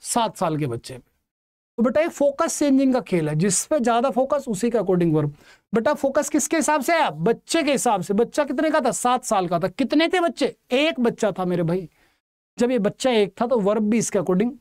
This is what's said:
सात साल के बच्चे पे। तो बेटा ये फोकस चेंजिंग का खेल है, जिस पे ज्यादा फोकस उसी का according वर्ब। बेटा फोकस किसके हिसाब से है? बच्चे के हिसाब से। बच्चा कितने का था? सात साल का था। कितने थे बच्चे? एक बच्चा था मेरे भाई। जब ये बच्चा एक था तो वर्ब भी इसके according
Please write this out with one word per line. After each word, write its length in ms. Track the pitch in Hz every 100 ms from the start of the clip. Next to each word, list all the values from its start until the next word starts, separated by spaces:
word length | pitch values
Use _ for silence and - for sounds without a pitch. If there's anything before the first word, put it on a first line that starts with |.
सात 360 | - 240 220 -
साल 200 | 175 151
के 100 | 147
बच्चे 260 | 117 -
पे। 180 | - _ _ _ _ _ _ _ -
तो 60 |
बेटा 180 | 233 294
ये 60 | 330
फोकस 520 | - 285 277 330 -
चेंजिंग 340 | 294 269 269
का 80 | 254
खेल 280 | - 180 151
है, 60 | 151
जिस 300 | 196 185 -
पे 140 | 311
ज्यादा 300 | 240 233 262
फोकस 360 | 226 269 294 254
उसी 220 | 185 240
का 100 | 226
according 340 | 185 180 170
वर्ब। 220 | 156 147 - - - -
बेटा 200 | 226 233
फोकस 360 | 285 269 277 -
किसके 260 | 302 - 330
हिसाब 260 | 294 302
से 120 | 247
है? 160 | 330 240
बच्चे 520 | 151 180 226 - 330
के 80 | 294
हिसाब 300 | 262 247 202
से। 120 | 175
बच्चा 300 | 202 233 -
कितने 260 | 285 269 311
का 120 | 302
था? 100 | 247
सात 320 | - 247 247
साल 240 | - 208 180
का 120 | 175
था। 80 | 185
कितने 400 | - 262 302 330
थे 120 | 359
बच्चे? 360 | 339 339 254 - -
एक 280 | 262 311 320
बच्चा 320 | 240 233 214
था 140 | 185 180
मेरे 180 | 180
भाई। 260 | 165 185 165 _ _ _ _ _ _ -
जब 140 | 240
ये 80 | 254
बच्चा 320 | 196 - 262
एक 220 | 226 196 -
था 60 | 233
तो 120 | 247
वर्ब 300 | 196 214 208
भी 80 | 226
इसके 220 | 190 196
according 320 | 175 180 240 -